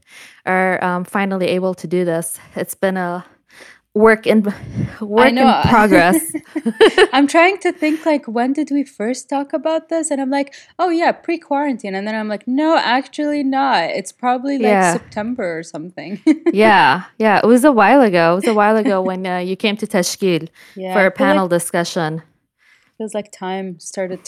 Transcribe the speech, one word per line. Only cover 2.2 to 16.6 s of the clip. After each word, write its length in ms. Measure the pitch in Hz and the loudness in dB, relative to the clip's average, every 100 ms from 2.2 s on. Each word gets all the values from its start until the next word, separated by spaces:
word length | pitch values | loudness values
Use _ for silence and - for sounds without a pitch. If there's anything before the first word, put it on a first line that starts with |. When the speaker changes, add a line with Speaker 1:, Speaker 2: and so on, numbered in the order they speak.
| 170 - - 190 | -6 -14 -14 -12
Speaker 1:
It's 200 | 185 - | -10 -4
been 200 | 190 190 | -4 -4
a 300 | 175 180 - _ _ - - _ _ | -6 -8 -14 _ _ -20 -20 _ _
work 320 | 214 220 220 233 | 2 4 4 2
in, 160 | 220 202 - - - - - | 0 0 -6 -10 -8 -8 -8
work 260 | 208 208 262 | -4 2 4
Speaker 2:
I 40 | |
know. 220 | 240 240 | 4 2
Speaker 1:
in 140 | 202 - | 2 4
progress. 640 | 233 208 - 170 311 - 302 - 311 233 | 4 4 4 4 2 -2 -12 -10 -6 -4
Speaker 2:
<laughs> 400 | - 453 - 370 | 2 4 4 2
I'm 160 | 269 285 | 2 2
trying 300 | 330 349 392 | 4 2 2
to 140 | 359 | -4
think, 320 | 349 311 311 320 | -2 -2 -2 0
like, 200 | 294 - | -2 -2
when 280 | 226 254 | -4 -2
did 180 | 277 294 | -2 -2
we 140 | 285 269 | -4 -4
first 420 | - 214 254 - | -6 -6 -6 -6
talk 240 | 277 277 | -6 -4
about 380 | 311 320 320 320 | -6 -4 -4 -4
this? 200 | 330 311 | -6 -4
And 100 | 277 | -4
I'm 80 | 269 | -2
like, 260 | 277 277 - - - | -4 -4 -10 -16 -4
"Oh, 80 | 359 | -2
yeah, 240 | 330 311 | 0 0
pre-quarantine." 840 | - - 339 - 285 294 226 202 | -2 -4 -6 -4 -4 -4 -6 -6
And 140 | 190 208 | -6 -6
then 80 | 220 | -6
I'm 140 | 214 | -6
like, 180 | 208 - | -8 -4
"No, 300 | 262 311 320 | -2 0 0
actually 680 | - 254 277 - 294 294 | 2 -2 -2 -6 -4 -4
not. 460 | 269 269 269 208 165 | -2 -2 0 0 -2
It's 240 | - - | -6 -10
probably, 440 | - 247 247 269 277 | -6 -4 -2 -4 -2
like, 140 | 214 196 | 2 2
Speaker 1:
Yeah. 140 | 180 | 2
Speaker 2:
September 640 | 170 - 214 220 247 185 160 | 0 -6 -10 -8 -8 -8 -8
or 40 | |
something." 580 | 170 156 175 - 151 202 311 | -12 -14 -14 -14 -12 -2 0
<laughs> 280 | 311 339 | 2 0
Speaker 1:
Yeah, 500 | 202 | 4